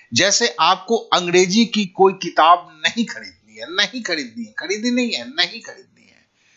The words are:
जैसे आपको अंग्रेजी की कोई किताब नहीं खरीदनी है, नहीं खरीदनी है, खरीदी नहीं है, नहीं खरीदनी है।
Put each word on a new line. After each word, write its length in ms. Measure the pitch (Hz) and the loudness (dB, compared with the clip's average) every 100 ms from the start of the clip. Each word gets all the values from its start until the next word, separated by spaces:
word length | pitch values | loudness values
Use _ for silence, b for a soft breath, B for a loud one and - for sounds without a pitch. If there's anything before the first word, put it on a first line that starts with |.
| B | B
जैसे 420 | 120 196 196 240 - | 0 2 2 0 0
आपको 360 | 165 185 - 226 | 0 0 0 -4
अंग्रेजी 680 | - 175 175 180 185 214 233 | 0 -2 2 2 4 2 2
की 200 | 214 196 | 0 -2
कोई 260 | - 190 | 2 2
किताब 720 | 190 170 165 160 175 - 156 165 | 2 -4 4 6 4 2 -6 -4
नहीं 200 | 233 214 | -2 -4
खरीदनी 480 | 110 104 - 107 | -8 -18 -20 _
है, 220 | 110 131 185 | -18 -8 -4
नहीं 260 | 202 254 | -4 -4
खरीदनी 420 | 190 160 120 117 | -8 -8 -8 -12
है, 80 | 110 | -14
खरीदी 380 | - 160 214 240 | -12 -8 -6 -2
नहीं 220 | 247 233 | -2 -2
है, 240 | 139 170 339 | -6 -6 -4
नहीं 240 | 349 226 | -4 -6
खरीदनी 460 | - 392 - _ _ | -20 -20 -20 _ _
है। 180 | _ _ b b | _ _ b b